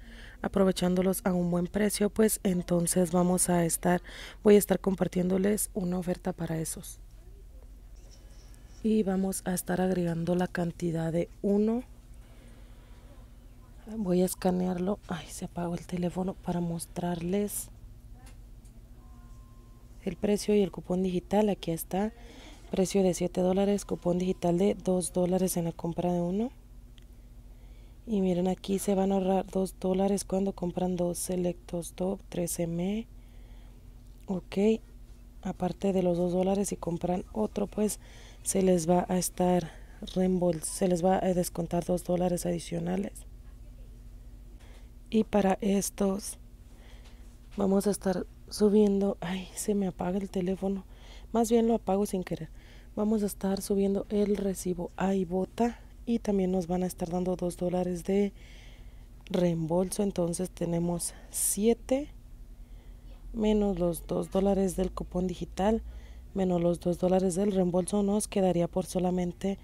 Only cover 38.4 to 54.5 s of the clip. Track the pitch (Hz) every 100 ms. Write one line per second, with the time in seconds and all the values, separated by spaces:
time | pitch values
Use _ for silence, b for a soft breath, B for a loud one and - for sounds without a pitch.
38.4 | - 190 185 180 160 180 - 180 - -
39.4 | 180 180 165 B B B - 185 185 180
40.4 | 175 160 - - 190 180 180 190 190 180
41.4 | 175 - 170 175 170 180 - 175 180 175
42.4 | 175 170 - 170 170 185 202 - - -
43.4 | - - - - - - - - - -
44.4 | - - B B B - - 220 220 202
45.4 | 190 190 202 196 - - 202 196 - -
46.4 | - - B B B B B B B -
47.4 | - - 196 196 202 190 190 180 - -
48.4 | - - 208 208 208 196 196 - 170 190
49.4 | 185 - - 202 185 - 180 190 190 196
50.4 | 180 190 196 196 - B B B B 226
51.4 | 226 233 226 226 - 196 202 185 175 165
52.4 | 156 B B B B - 214 220 202 -
53.4 | 196 196 - 202 196 196 - 208 202 202
54.4 | 196